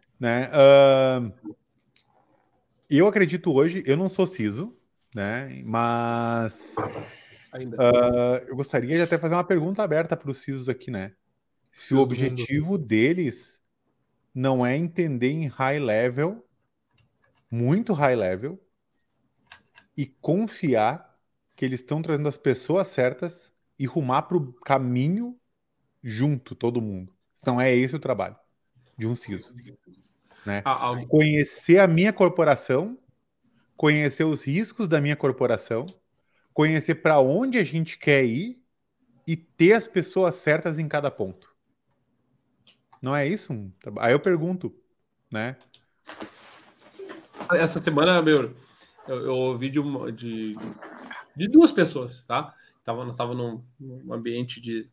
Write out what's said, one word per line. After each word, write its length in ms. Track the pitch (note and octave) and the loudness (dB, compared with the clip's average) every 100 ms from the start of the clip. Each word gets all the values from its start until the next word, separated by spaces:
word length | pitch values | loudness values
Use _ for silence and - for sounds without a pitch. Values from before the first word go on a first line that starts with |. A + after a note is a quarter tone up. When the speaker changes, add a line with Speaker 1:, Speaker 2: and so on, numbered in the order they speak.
| _ _ | _ _
Speaker 1:
né? 300 | A#2+ A#2+ B2+ | -2 -2 0
Ahn, 800 | D3+ C#3 C#3 C#3 C3+ C3 B2+ A#2 - - - _ _ _ - _ _ _ _ _ _ _ _ _ | 8 10 10 8 6 2 0 -4 -10 -18 -18 _ _ _ -20 _ _ _ _ _ _ _ _ _
eu 180 | D3+ G3+ | 4 4
acredito 420 | G#3 F3 F3 F3 | 4 0 0 0
hoje, 300 | C3+ D#3+ F#3 C3+ | 2 2 0 0
eu 100 | D3 | 0
não 120 | F#3+ | 0
sou 180 | F#3+ F3+ | 0 -2
ciso, 480 | - G#2+ G#2+ G#3+ - _ _ _ | -2 -4 -4 -8 -14 _ _ _
né? 480 | A2 G2+ A#2 C3+ C2 | -8 -6 -6 -10 -14
Mas, 1120 | A2+ A2+ A#2 A#2 A#2 A#2 A#2 A#2 A2+ - - - - - - - - - _ | -4 -2 0 0 -2 -2 -2 -2 -4 -8 -10 -8 -8 -10 -16 -20 -20 -20 _
Speaker 2:
Ainda. 260 | C3 B2+ A#2 | -14 -10 2
Speaker 1:
ah, 600 | B2 B2 B2 B2 B2 B2 B2 | 4 6 4 2 2 0 -4
eu 80 | |
gostaria 420 | C3 C#3 C3+ A#2+ E3 | -8 -4 -4 0 0
de 60 | |
até 160 | E3+ E3 | 0 0
fazer 160 | E3 | 0
uma 80 | F3 | -2
pergunta 380 | F3 F3+ D#3+ G3 | 0 0 0 -4
aberta 340 | G3+ D3+ E3 D#3+ | 0 0 -2 -4
pros 220 | C#3+ C3 | -6 -10
cisos 260 | - C3+ B2+ | -10 -8 -6
aqui, 220 | B2 - | -6 -8
né? 240 | A2 F#2+ - _ _ _ _ _ | -10 -10 -16 _ _ _ _ _
Se 160 | - - | -20 0
o 0 | |
Speaker 2:
ciso 80 | C3+ | 2
do 60 | |
Speaker 1:
objetivo 720 | B2+ B2 C3 B2 A#2 C#3+ D#3+ | 2 2 -2 -4 -4 -4 -2
Speaker 2:
mundo. 140 | G3 A#2 | -4 0
Speaker 1:
deles 720 | A2 C3 F3+ D3 - - _ _ _ _ _ _ _ _ | 2 4 2 -2 -6 -16 _ _ _ _ _ _ _ _
não 300 | B2+ C3 C3 | -4 0 2
é 120 | B2 C#3 | 0 0
entender 540 | E3+ E3+ E3+ B2 B2+ | -4 -4 -4 -2 -2
em 160 | D#3 D3 | -2 -6
high 320 | - C3+ D3 | -4 -2 -2
level, 680 | B2+ G#2+ B2 B2 D#3+ A3+ _ _ _ _ _ _ _ _ _ _ _ | 0 0 0 -2 -4 -6 _ _ _ _ _ _ _ _ _ _ _
muito 440 | A#2 A#2+ F#3 A#3 | -2 0 0 0
high 200 | D#3 C#3+ | 0 2
level, 480 | B2 F#2 F#2 C3+ F#3+ _ _ _ _ _ _ _ _ _ - _ _ _ - | 2 0 -2 -6 -12 _ _ _ _ _ _ _ _ _ -20 _ _ _ -8
e 100 | C3+ | -8
confiar 1000 | _ - F3 A3 - D#3+ A2+ G#2+ D#3 - _ _ _ _ _ | _ -2 -2 -2 -4 0 2 2 -2 -12 _ _ _ _ _
que 60 | |
eles 180 | C3 B2 | -6 -6
tão 180 | - D3+ | -6 -6
trazendo 280 | D#3+ D3 D3 | -2 -2 -2
as 100 | C#3 | -2
pessoas 480 | C#3+ B2+ - F3 F#3+ | -2 -2 0 -2 0
certas 640 | - B2+ - F3 - - _ _ _ | 0 -2 -2 -10 -12 -20 _ _ _
e 80 | |
rumar 440 | C3+ E3+ C3 C3 - | -6 -4 0 -2 0
pro 240 | F3 C3 - | -2 -4 -10
caminho 720 | - C3+ B2+ B2 C#3+ G3 A#3+ B3 _ _ _ _ _ _ | 0 0 2 0 0 -2 -6 -12 _ _ _ _ _ _
junto, 540 | B2 A2 C#3+ C3+ - | -12 -2 0 -2 -6
todo 260 | - A#2+ B2 | -4 -2 -2
mundo. 320 | A2 F#2 F#2 _ _ _ | -4 -8 -12 _ _ _
Então 200 | - B2 | -2 2
é 140 | C3 | 4
esse 220 | B2 C3 D#3 | 4 2 -4
o 20 | |
trabalho 380 | C3 G#2 F#2 G#2+ _ _ _ _ _ - | -4 -4 -6 -10 _ _ _ _ _ -8
de 120 | A2+ | -6
um 80 | A#2+ | -6
ciso, 340 | - F#2+ - A#2+ A#2+ - _ _ _ _ _ - G2+ | -8 -12 -12 -20 -20 -20 _ _ _ _ _ -14 -8
né? 160 | G2+ | -4
Speaker 2:
Ah, 220 | A#2 C3 B2 | -2 -2 -4
alguém 220 | B2 B2 | -6 2
Speaker 1:
Conhecer 720 | D#3 D#3 D3+ C#3 - - F3+ | 4 4 2 -2 -4 4 6
a 80 | F#3+ | 8
minha 240 | E3 G3+ | 4 2
corporação, 840 | G#3+ F3+ E3+ D#3 C3+ - C3+ G3+ B3 _ _ _ _ _ _ _ _ | 4 2 4 2 2 0 -2 -2 -10 _ _ _ _ _ _ _ _
conhecer 460 | D3+ D3+ D3 - | 2 4 2 0
os 220 | D#3+ D3 | -2 0
riscos 420 | C3+ D#3 A3 - G3 | -2 -4 -4 -6 0
da 140 | D#3 | 2
minha 160 | C#3+ C#3+ | 2 0
corporação, 680 | C#3 B2+ B2 A2 - A2+ E3+ - _ _ _ _ _ | -2 0 0 -2 -2 -8 -8 -14 _ _ _ _ _
conhecer 400 | - D#3 D#3+ D3+ D#3+ | 0 2 2 0 -4
pra 220 | D#3+ D3+ | 2 4
onde 400 | C3 E3+ C4+ A#3+ | 4 2 -2 -2
a 60 | |
gente 340 | D3 D#3+ D#3+ - | -2 -4 -6 -4
quer 260 | - C#3 | 2 2
ir 380 | B2 A#2+ A3+ B3+ _ _ _ _ _ _ - | 2 -2 -6 -12 _ _ _ _ _ _ -6
e 80 | E3 | -6
ter 360 | - - E3 | -6 4 6
as 160 | A3 A3+ | 6 2
pessoas 480 | F3+ D#3+ F#3+ F3+ F3 | -4 -2 0 0 0
certas 420 | - D#3 E3+ D#3 | 0 0 0 -6
em 80 | D#3 | -4
cada 240 | D3 C#3+ | -2 -4
ponto. 420 | - F#2+ - _ _ _ _ _ _ _ _ _ _ _ _ _ _ _ _ | -4 -8 -10 _ _ _ _ _ _ _ _ _ _ _ _ _ _ _ _
Não 140 | B2+ C#3+ | -4 -2
é 100 | C#3+ | -2
isso 260 | G#3 - | -4 -8
um 160 | A2+ G2 - | -12 -12 -16
traba-, 260 | - G#2 A2+ | -14 -2 2
aí 60 | |
eu 80 | D3 | 4
pergunto, 520 | F#3+ F3 E3 F#3 - - _ _ _ _ _ | 2 0 -2 -4 -8 -12 _ _ _ _ _
né? 280 | A2 A#2 C3+ - - _ _ - - - - - - _ _ - - G4 - - - - | -8 -8 -10 -20 -20 _ _ -20 -18 -18 -20 -20 -20 _ _ -20 -20 -18 -18 -20 -16 -2
Speaker 2:
Essa 300 | F3 E3 D#3+ | 0 0 -2
semana, 420 | - D3 E3 F3+ | -2 2 4 4
meu, 320 | D#3 D3+ A#2+ - _ _ _ _ - | 4 2 2 -8 _ _ _ _ -10
eu, 180 | B2+ B2+ | -8 -4
eu 80 | |
ouvi 340 | B2+ B2+ B2 C3+ | -2 -2 -2 -2
de 100 | C#3 | -2
uma, 320 | C#3+ C3+ A#2 | -2 -6 -8
de, 440 | A2 A#2 A2 A2 G#2+ - - - - - - - C#3+ | -10 -10 -8 -8 -10 -12 -14 -18 -20 -18 -18 -18 -8
de 80 | G3+ | 6
duas 220 | D4 D#4+ | 8 8
pessoas, 540 | G#3 E3 C#3 B2 - | 6 0 0 -8 -12
tá? 280 | - B2 D3+ - _ _ | -4 -4 -4 -14 _ _
Tava, 200 | - A#2 | -8 -6
nós 120 | B2+ B2 | -8 -6
tava 160 | A#2+ | -6
num, 300 | B2 A#2+ A2 - _ | -4 -6 -8 -14 _
num 340 | C3 B2+ B2+ | -18 -18 -12
ambiente 480 | A#2 A#2 A#2+ B2 A#2 | -8 -6 -6 -6 -10
de, 300 | A#2 A2+ - | -10 -10 -10